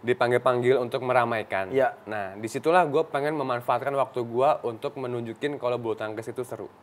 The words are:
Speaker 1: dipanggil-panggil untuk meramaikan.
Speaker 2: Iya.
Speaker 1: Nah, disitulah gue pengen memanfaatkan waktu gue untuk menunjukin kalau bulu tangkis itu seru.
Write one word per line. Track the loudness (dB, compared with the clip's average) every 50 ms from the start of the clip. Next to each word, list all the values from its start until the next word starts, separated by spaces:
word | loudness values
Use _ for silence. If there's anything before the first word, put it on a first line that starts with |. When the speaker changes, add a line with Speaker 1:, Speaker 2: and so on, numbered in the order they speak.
Speaker 1:
dipanggil-panggil | 0 0 2 2 4 4 4 4 4 4 2 4 4 4 4
untuk | 4 4 0 -4 -4 0
meramaikan. | 4 4 4 4 4 0 -2 -4 -2 -4 -4 -4 0
Speaker 2:
Iya. | 2 2 2 2 0 -6 -10
Speaker 1:
Nah, | -8 -6 -6 -6 -8 -8
disitulah | -8 -8 -6 -6 -2 0 4 4 4 4
gue | 4 2 0 0
pengen | 0 -2 -2 0 0 0
memanfaatkan | -2 -2 -2 -2 -4 0 -2 -2 0 0 -2 0
waktu | 0 -2 0 -2 -6
gue | -6 -2 0 2 4 4 2 2 -2
untuk | -6 -6 -6 -8 -8 -8
menunjukin | -6 -6 -6 -6 -6 -6 -8 -8 -6 -4 -4 -4
kalau | -2 -2 -2 -2
bulu | -2 -2 -4 -4
tangkis | -4 -4 -6 -6 -8 -8
itu | -8 -8 -8 -8
seru. | -8 -8 -10 -10 -12 -14 -20